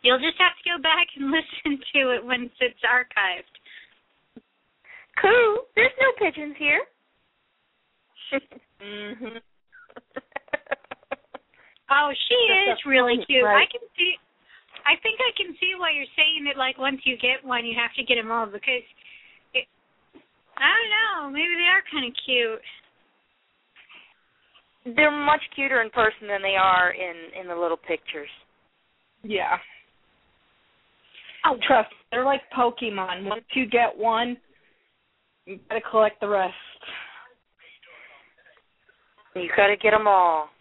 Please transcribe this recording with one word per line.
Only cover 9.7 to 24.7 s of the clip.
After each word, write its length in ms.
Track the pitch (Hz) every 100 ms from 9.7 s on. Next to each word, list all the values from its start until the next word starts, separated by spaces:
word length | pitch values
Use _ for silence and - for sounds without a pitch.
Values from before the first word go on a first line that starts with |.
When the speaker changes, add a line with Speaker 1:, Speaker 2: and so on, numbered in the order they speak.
| - - - _ - _ - _ - - 277 _ - _ - _ - _ _ _ _ -
Speaker 1:
Oh, 220 | 277 294
she 240 | 277 - 247 453
Speaker 3:
That's 320 | 381 403 -
Speaker 1:
is 60 | 285
Speaker 3:
a 40 |
Speaker 1:
really 280 | 262 247 240
Speaker 3:
point, 100 | 190
Speaker 1:
cute. 160 | 269
Speaker 3:
right. 220 | 226 226 370
Speaker 1:
I 60 |
can 100 | 494 - -
see. 160 | 349 339 _ _ _ - _ - -
I 80 | 339
think 160 | 453 440
I 140 | 508 -
can 220 | 370 294
see 140 | 359 370
why 140 | 339
you're 140 | 294 277 -
saying 300 | 311 320 285
that. 100 | 277
Like, 220 | 262 262
once 240 | 262 269
you 140 | 262 247
get 260 | 247 262
one, 220 | 262 247 233
you 80 | 226
have 160 | 233 -
to 60 | 226
get 120 | 233
'em 100 | 220
all 140 | 233 220
because 400 | 202 - 247 - _ - - - _ _ 262
it, 80 | - _ _ _ _ - _ _ _ -
I 140 | 285
don't 220 | 427 453
know. 360 | 427 440 370 285
Maybe 220 | 277 339 339
they 80 | 349
are 140 | 381 370
kinda 240 | 311 254 254 -
cute. 360 | 247 233 220 - - _ _ _ _ _ _ _ _ _ _ - - - _ _ _ _ _ _